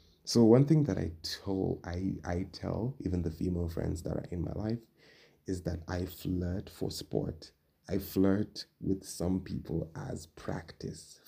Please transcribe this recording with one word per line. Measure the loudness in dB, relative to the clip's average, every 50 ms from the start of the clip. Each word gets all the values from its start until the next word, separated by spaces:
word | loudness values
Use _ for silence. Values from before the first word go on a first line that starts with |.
| -20 -20 _ _ _
So | 2 6 8
one | 10 10 10 10 10
thing | 8 6 6 6
that | 4 2 0
I | 0 -2 -4 -8
told, | -10 -10 -10 -8 -4 -2 0 0 0 0 -2 -4 -4
I, | -6 -4 -2 -2 -2 -4 -4 -4
I | -4 -2 -2 -2 -6
tell | -8 -8 -6 -4 -2 -2 -2 -4 -6 -4
even | -2 0 0 2
the | 0 0
female | -2 0 0 0 2 0 0 0
friends | -2 -2 -2 -2 -2 -4
that | -4 -4 -4
are | -4 -4 -4
in | -4 -4
my | -4 -4 -4
life | -4 -2 -2 -2 -4 -6 _ _ _ -20 -20 -20 -20 -20 -20 _ _ _
is | -6 -6 -4
that | -2 -4 -4 -4 -4
I | -4 -4 -4 -4
flirt | -4 -6 -8 -4 -2 -2 0 0 -2 -2 -4 -6 -10
for | -8 -6 -6 -6
sport. | -4 -6 -10 -4 -4 -2 -2 -2 -8 -10 -14 -20 _ _ _ _ _ _ _ -4
I | -4 -4
flirt | -4 -2 2 4 4 4 4 2 0 -4 -6 -14 -16 -16 _ _
with | -2 -2 -2 -2 -4
some | -12 -8 -4 0 0 0 0
people | -2 -4 -8 -8 -6 -4 -4 -4 -4 -6 -8
as | -10 -8 -8 -8 -8 -10
practice | -14 _ -12 -8 -8 -8 -8 -8 -12 -14 -10 -10 -10 -10 -12 -16 -20 -20 -20 _